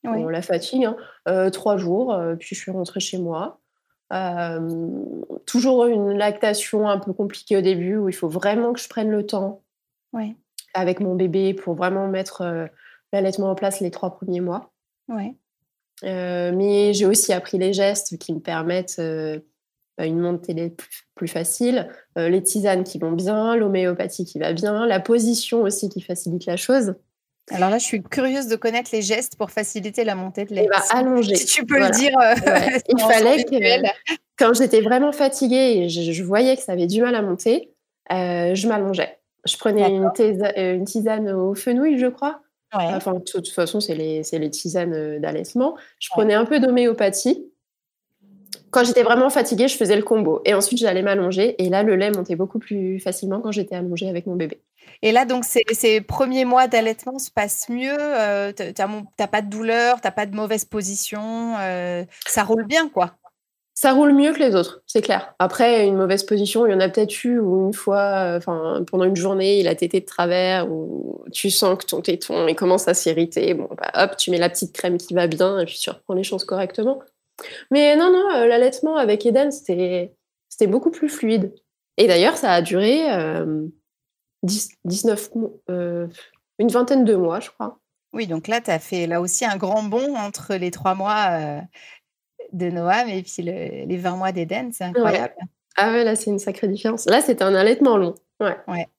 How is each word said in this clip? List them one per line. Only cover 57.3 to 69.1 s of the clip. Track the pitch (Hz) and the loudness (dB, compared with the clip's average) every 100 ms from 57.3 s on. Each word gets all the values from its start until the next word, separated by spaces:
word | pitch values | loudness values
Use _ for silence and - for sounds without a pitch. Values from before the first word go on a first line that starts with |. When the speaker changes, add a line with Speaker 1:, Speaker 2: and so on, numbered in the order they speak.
| - 208 - - | -4 -4 -4 -6
Speaker 1:
mieux, | 240 262 294 | -6 -4 -4
euh, | 294 262 208 202 202 | -2 -2 0 -2 -4
t-, | 202 180 | -6 -10
t'as | 202 196 | -4 -4
mon-, | 214 208 - | -4 -12 -6
t'as | 202 | -2
pas | 208 | -2
de | 208 | -4
douleur, | 214 226 226 240 247 | -6 0 2 4 2
t'as | 196 | 0
pas | 214 208 | -2 -6
de | 208 | -4
mauvaise | 214 214 - | -4 -4 -4
position, | 214 190 202 - 208 220 226 233 220 | -6 -4 -6 -6 -8 -8 -6 -4 -4
euh, | 190 180 180 175 175 - - | -4 -4 -4 -6 -8 -12 -4
ça | - | -2
roule | 202 226 208 | 0 0 2
bien, | 311 320 | 0 0
quoi. | 202 175 _ _ _ _ _ _ - | 0 -2 _ _ _ _ _ _ 2
Speaker 2:
Ça | 269 | 4
roule | 262 294 | 6 8
mieux | 277 294 | 8 6
que | 302 | 4
les | 269 190 | 2 4
autres, | 180 - - | 0 -6 -2
c'est | 220 | -2
clair. | 208 196 - _ | 2 -2 -2 _
Après, | 185 - 240 233 202 | -2 4 4 6 4
une | 190 | 2
mauvaise | 190 196 | 2 0
position, | 196 208 196 226 233 | 0 0 0 2 4
il | |
y | 190 | 4
en | |
a | 190 | 2
peut-être | 208 208 - | 2 0 -2
eu, | 247 240 | 0 2
ou | 202 185 190 | 2 2 2
une | |
fois, | 202 - 202 202 196 185 175 | 0 0 2 2 0 0 -2
euh, | |
'fin, | 170 165 160 156 175 | -4 -4 -2 -4 -2
pendant | 185 | 0
une | 185 | 2